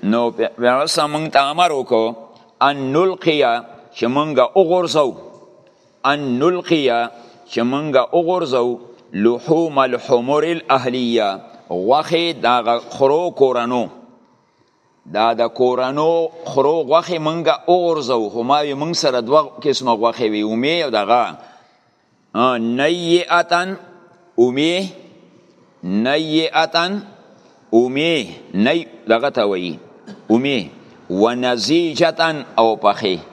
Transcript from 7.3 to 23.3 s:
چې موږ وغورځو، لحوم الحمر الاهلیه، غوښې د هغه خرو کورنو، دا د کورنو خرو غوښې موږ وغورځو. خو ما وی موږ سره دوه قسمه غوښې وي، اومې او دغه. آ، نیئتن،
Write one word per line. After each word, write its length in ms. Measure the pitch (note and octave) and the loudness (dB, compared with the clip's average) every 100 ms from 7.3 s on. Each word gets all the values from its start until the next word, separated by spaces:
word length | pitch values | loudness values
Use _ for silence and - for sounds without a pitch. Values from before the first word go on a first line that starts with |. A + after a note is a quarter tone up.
| - - | -20 -10
چې 100 | - | -4
موږ 360 | A#2 C#3 D3+ C3 A#2+ | -2 -2 0 0 2
وغورځو، 680 | F3 E3 F3+ E3 B2+ B2 A#2+ - - _ | 0 0 -2 0 0 0 -4 -10 -20 _
لحوم 680 | F#2 A2 A#2+ D3+ E3 E3 C#3 | 0 0 0 0 0 2 0
الحمر 640 | C3 A#2+ - B2 B2 D3 | 0 -2 0 0 2 0
الاهلیه، 960 | D#3 E3 - C3+ B2+ B2+ A#2+ A#2 G#2 F#2+ - - - | 0 -2 0 0 0 -2 0 0 0 -4 -12 -20 -8
غوښې 640 | F2+ F#2+ C#3 D3+ E3+ E3+ D3 | -4 2 0 2 -2 -2 -2
د 40 | A#2 | 0
هغه 320 | B2 A2 A#2 | 2 2 -2
خرو 520 | - - C3+ D3+ F3 | -4 0 2 2 -2
کورنو، 560 | - C3+ B2 A#2+ B2 A#2 - - _ _ _ _ _ _ _ _ _ - | 2 2 2 -2 -2 -4 -10 -20 _ _ _ _ _ _ _ _ _ -8
دا 260 | F#2 A2+ | 0 0
د 140 | A2+ A#2 | 2 -2
کورنو 840 | - B2 B2 C3 C#3+ D#3+ E3+ E3 - | 0 0 0 -2 0 0 0 -2 -6
خرو 380 | - C3 C#3 E3 | -4 0 2 0
غوښې 360 | C3+ D#3 E3+ F3 | 2 0 2 -4
موږ 300 | D#3 E3 D#3 D3+ - | -4 -2 -2 -2 2
وغورځو. 600 | F3+ F3 D#3 A#2+ B2 G#2+ | 2 2 -2 0 -2 -2
خو 140 | A2 | -4
ما 180 | A#2+ D3 | 0 0
وی 140 | D3 | 0
موږ 180 | C#3 D3+ | -4 -4
سره 280 | E3+ D3+ B2+ | -2 0 -2
دوه 220 | A2+ D3+ | 2 2
قسمه 540 | C#3+ - D3 B2+ C3 A2+ | 2 -4 -2 -2 0 0
غوښې 260 | A#2 A2+ | 0 0
وي، 200 | A2+ G#2+ | -2 -2
اومې 420 | G#2+ A2 C3+ E3+ | -2 -2 -2 -2
او 60 | D3+ | -2
دغه. 460 | A2 G2 A#2+ G#2+ D#2 - - _ _ _ _ _ _ _ | -2 2 2 2 -6 -20 -20 _ _ _ _ _ _ _
آ، 220 | G#2 B2+ A#2+ | 0 0 0
نیئتن، 1160 | A2+ A#2+ D3 F3 E3+ F3 F3 | -2 0 0 0 2 0 2